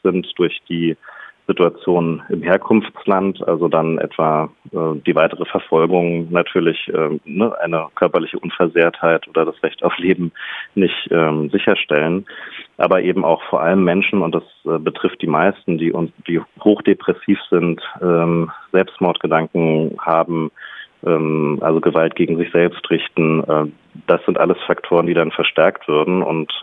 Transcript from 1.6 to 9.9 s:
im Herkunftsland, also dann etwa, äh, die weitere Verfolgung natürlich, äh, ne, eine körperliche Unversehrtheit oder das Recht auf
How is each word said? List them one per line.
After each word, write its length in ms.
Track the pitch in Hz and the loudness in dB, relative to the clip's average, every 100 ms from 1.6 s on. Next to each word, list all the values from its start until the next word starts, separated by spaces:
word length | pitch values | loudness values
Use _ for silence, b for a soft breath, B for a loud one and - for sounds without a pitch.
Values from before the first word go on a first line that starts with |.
| 85 - - 87 82 78 - | 2 2 0 0 0 -2 -6
im 140 | 82 | -6
Herkunftsland, 1040 | 80 95 - 110 101 - - 98 98 92 - | 0 0 2 0 0 -4 -2 0 0 -2 -4
also 200 | 82 85 | 0 0
dann 280 | 82 82 80 | 2 0 -2
etwa, 540 | - - 80 78 78 - - | -4 -2 0 0 -2 -8 -12
äh, 280 | 90 80 76 - | -6 -4 -2 -2
die 80 | |
weitere 320 | 78 82 - 85 | 2 0 0 -4
Verfolgung 840 | 95 - 80 82 90 85 85 82 | -4 0 2 4 2 2 -2 -2
natürlich, 580 | 87 87 92 85 78 - | -2 0 0 0 0 0
äh, 300 | - 78 76 | 0 2 -4
ne, 340 | - 76 113 - | -6 -2 -2 0
eine 240 | 85 82 80 | -2 -2 -4
körperliche 440 | - 87 87 80 - | -2 0 2 -2 -6
Unversehrtheit 880 | 85 - 85 85 85 - 85 82 - | -8 -2 0 4 2 2 0 0 0
oder 180 | 82 80 | -2 -2
das 160 | - | -2
Recht 200 | 78 - | -6 -2
auf 140 | 85 | -2